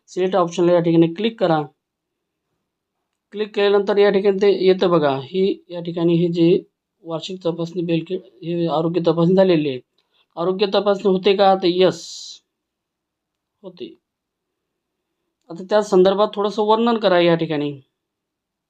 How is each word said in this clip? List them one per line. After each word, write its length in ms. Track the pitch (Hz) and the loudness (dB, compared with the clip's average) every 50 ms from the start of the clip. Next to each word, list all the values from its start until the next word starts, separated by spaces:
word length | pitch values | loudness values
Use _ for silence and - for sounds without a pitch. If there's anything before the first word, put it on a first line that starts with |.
| _ _ | _ _
सिलेक्ट 260 | - 180 185 185 190 | -6 -4 -2 0 0
ऑप्शनला 360 | 190 175 170 170 180 175 175 | 0 0 0 0 0 2 2
या 80 | 175 175 | 2 2
ठिकाणी 320 | 165 170 165 165 165 165 165 | 2 2 2 2 2 2 0
क्लिक 240 | 175 208 226 226 - | -4 -4 -6 -4 -2
करा. 220 | 190 170 160 156 147 139 _ _ _ _ _ _ _ _ _ _ _ _ _ _ _ _ _ _ _ _ _ _ _ _ _ _ _ _ _ _ _ _ | -2 0 0 -2 -4 -6 _ _ _ _ _ _ _ _ _ _ _ _ _ _ _ _ _ _ _ _ _ _ _ _ _ _ _ _ _ _ _ _
क्लिक 220 | - 202 214 208 214 | -8 -8 -8 -4 -2
केल्यानंतर 440 | 208 202 202 202 202 196 214 208 202 | 0 2 2 2 2 2 2 2 2
या 120 | 202 202 | 4 4
ठिकाणी 280 | 190 196 202 208 196 190 | 4 2 2 0 0 2
ते 80 | 208 202 190 185 185 | 2 2 2 4 2
येतं 240 | 190 180 185 196 180 | 2 2 2 2 2
बघा. 260 | 175 160 147 143 135 135 135 | 2 2 2 0 0 -2 -6
ही 380 | - 180 190 190 202 - - _ - | -6 -4 -2 -2 -2 -2 -4 _ -14
या 100 | 175 175 | -14 -10
ठिकाणी 340 | 170 170 170 175 170 170 170 | -10 -8 -4 -2 0 0 2
हे 140 | 170 175 170 | 2 0 0
जे 160 | 170 175 165 170 185 - - _ _ _ _ _ _ _ 190 | 0 2 2 4 2 2 -2 _ _ _ _ _ _ _ -14
वार्षिक 340 | 165 165 156 - - 185 185 - | -12 -10 -10 -10 -12 -12 -8 -6
तपासणी 360 | 170 165 165 170 170 170 185 | -6 -6 -6 -8 -8 -8 -8
बेलखेड, 380 | 170 170 165 160 160 - 185 - - - _ _ | -4 -4 -4 -4 -4 -6 -10 -10 -12 -16 _ _
हे 240 | 160 165 175 170 170 165 | -10 -8 -6 -4 -4 -2
आरोग्य 320 | 143 156 165 170 170 180 170 | -2 -2 -2 -2 -4 0 0
तपासणी 280 | 170 156 170 170 170 190 | 0 2 2 2 2 4
झालेली 340 | 190 190 185 175 156 151 143 | 4 4 4 2 2 0 -2
आहे. 120 | 127 127 - _ _ _ _ _ _ _ _ _ _ | -6 -8 -12 _ _ _ _ _ _ _ _ _ _
आरोग्य 300 | 156 175 185 190 190 214 196 202 | -6 -4 -4 -2 -2 -2 -2 0
तपासणी 340 | 202 202 208 202 190 202 196 | 0 0 0 -2 0 0 -2
होते 280 | 185 190 185 208 190 | -2 0 0 0 2
का? 180 | 202 196 190 190 | 2 2 2 2
तर 120 | 190 190 | 2 0
येस, 340 | 175 175 185 185 170 - - - - - - - - - - _ _ _ _ _ _ _ _ _ _ _ _ _ _ _ _ _ _ _ _ _ _ _ _ | -2 0 2 2 2 0 -2 -10 -18 -18 -18 -18 -18 -20 -20 _ _ _ _ _ _ _ _ _ _ _ _ _ _ _ _ _ _ _ _ _ _ _ _
होते. 320 | 214 185 180 180 - - - _ _ _ _ _ _ _ _ _ _ _ _ _ _ _ _ _ _ _ _ _ _ _ _ _ _ _ _ _ _ - | -20 -20 -18 -16 -18 -18 -18 _ _ _ _ _ _ _ _ _ _ _ _ _ _ _ _ _ _ _ _ _ _ _ _ _ _ _ _ _ _ -20
आता 140 | 165 175 190 185 | -18 -18 -6 -2
त्या 120 | 214 214 | -2 -2
संदर्भात 460 | 202 202 202 185 180 190 196 196 214 208 - | 0 2 4 4 4 4 4 2 0 -2 -2
थोडंसं 280 | 202 202 214 196 220 | -2 -4 -4 -2 -2
वर्णन 360 | 214 208 220 220 233 240 233 214 | 0 0 2 2 2 0 0 0
करा 220 | 214 190 180 175 | 2 2 2 4
या 140 | 170 175 165 | 4 4 2
ठिकाणी. 380 | 165 165 156 156 143 147 143 143 131 - _ _ _ _ _ _ _ _ _ _ _ _ _ _ _ _ | 0 0 -4 -4 -4 -4 -6 -8 -12 -16 _ _ _ _ _ _ _ _ _ _ _ _ _ _ _ _